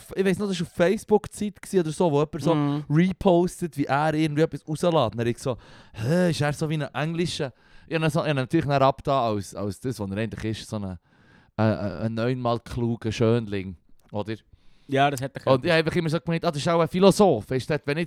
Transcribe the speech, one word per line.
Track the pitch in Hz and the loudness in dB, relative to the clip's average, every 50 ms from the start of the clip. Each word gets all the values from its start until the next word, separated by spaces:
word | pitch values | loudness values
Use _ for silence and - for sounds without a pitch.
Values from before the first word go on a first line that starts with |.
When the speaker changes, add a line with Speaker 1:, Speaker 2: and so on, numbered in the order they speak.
| - - - | -6 -8 -4
Speaker 1:
ich | 185 190 | -2 0
weiss | 196 175 185 | 0 0 0
noch, | 214 196 | -2 -4
das | 185 165 | -4 -4
war | 170 | -6
auf | - - | -4 0
Facebook-Zeit | - 175 175 220 208 - - 214 202 - - - - 208 208 - - | 2 2 2 2 0 0 2 2 2 2 0 -10 -8 -8 -8 -8 -12
gewesen | - - 202 185 | -8 0 0 0
oder | 160 156 | 0 0
so, | 147 - 185 165 | 0 0 2 2
wo | 143 143 | 4 2
jemand | 156 - - 151 | 0 0 -2 -2
so | 127 165 165 | 0 2 2
Speaker 2:
Mhm. | 147 147 143 143 147 147 - | 2 2 0 -2 -4 -2 2
Speaker 1:
repostet, | 147 160 175 190 185 - - 196 175 170 180 175 - - 180 160 - 139 | 4 4 4 4 2 2 4 4 4 4 4 0 -2 -6 -8 -6 -4 -4
wie | - | -2
er | - 135 143 151 160 151 | 0 0 0 0 0 0
irgendwie | 156 160 156 147 160 | 0 0 0 2 2
etwas | 160 160 - 139 - 151 | 0 0 0 -6 -8 -8
rauslässt. | 156 - 175 175 165 151 123 107 101 | -6 -2 0 2 2 4 2 2 0
Dann | 120 | -2
hab | 117 | -2
ich | 120 113 - | -2 -2 -4
so, | - 135 113 - - - - - - - - | -4 -6 -6 -6 -10 -20 -20 -20 -20 -20 -12
hä, | 110 113 131 170 180 - 170 | -8 -2 0 2 2 2 2
ist | 147 - | 0 0
er | 147 147 | -2 -2
so | 135 - 160 147 | -2 -4 -4 -4
wie | 160 151 | -4 -4
ein | 143 - - | -6 -6 -4
englischer? | 131 151 160 170 165 180 - - - 147 123 - _ _ _ - - - | -4 -4 -4 -2 -2 -2 -4 -4 -6 -6 -8 -8 _ _ _ -20 -20 -14
Ich | - 165 | -10 -6
hab | 165 | -2
ihn | 160 156 | -2 0
so, | - 170 | 0 0
ich | 120 | 0
hab | 156 | 0
ihn | 143 | 0
natürlich | 135 127 - 165 165 - | -2 -2 0 0 0 0
dann | 139 143 139 | 2 2 2
abgetan | 135 135 139 - - 147 139 135 117 113 107 | 4 2 2 0 -2 -2 0 0 0 0 -2
als, | 101 92 - - | -2 -4 -8 -8
als | 87 101 104 92 - | -8 -6 -6 -6 -6
das, | - 135 110 110 | -6 -8 -6 -6
was | 101 95 | -6 -6
er | 95 104 | -4 -4
eigentlich | 113 104 - - - 110 107 - | -6 -6 -6 -6 -6 -6 -6 -6
ist, | - - | -8 -10
so | 110 | -10
ein, | 104 98 92 92 - _ _ _ _ _ _ _ - _ _ - - | -8 -8 -8 -12 -12 _ _ _ _ _ _ _ -20 _ _ -2 0
äh, | |
äh, | 110 110 101 73 101 98 87 78 110 | 2 2 2 0 -2 -6 -6 -4 -6
ein | 113 113 | -4 -4
neunmal | 113 113 127 131 127 123 117 120 113 | -2 -2 -2 -2 -2 -2 -2 -2 -2
kluger | - - - 123 117 117 117 - - 110 | -4 -8 -6 -4 -2 -2 -2 -4 -4 -6
Schönling, | 101 - 117 110 117 120 113 101 101 98 92 95 87 - _ - - - _ - | -2 2 2 2 2 2 0 -4 -6 -6 -6 -8 -12 -16 _ -20 -20 -20 _ -12
oder? | 110 104 101 110 110 - _ _ _ - - - - _ _ - | -10 -8 -8 -8 -10 -12 _ _ _ -20 -20 -20 -20 _ _ -2
Speaker 2:
Ja, | 135 135 139 147 | 0 2 2 2
das | 143 120 | 0 -2
hat | 135 135 - | -8 -8 -8
er | - - - | -4 2 2
Speaker 1:
Und | 135 127 135 | 2 2 4
ich | 170 | 2
hab | 165 165 | 2 2
einfach | 156 151 - | 2 0 0
immer | 175 165 156 | -2 -2 0
so | 156 165 | -2 -2
gemeint, | - 170 165 165 - | -2 -2 -4 -2 -2
ah, | 175 | -2
das | 147 143 | -2 -2
ist | 127 175 | 0 0
auch | 170 170 | 2 2
ein | 160 - | 2 2
Philosoph. | - 185 196 190 - - 208 180 139 104 - - | 4 6 8 8 8 8 6 4 4 2 -2 -4
Ist | 131 131 - - | -4 -4 -2 -2
das, | 156 143 - | -4 -4 -2
wenn | 143 143 165 | -4 -4 -4
ich | 175 | -4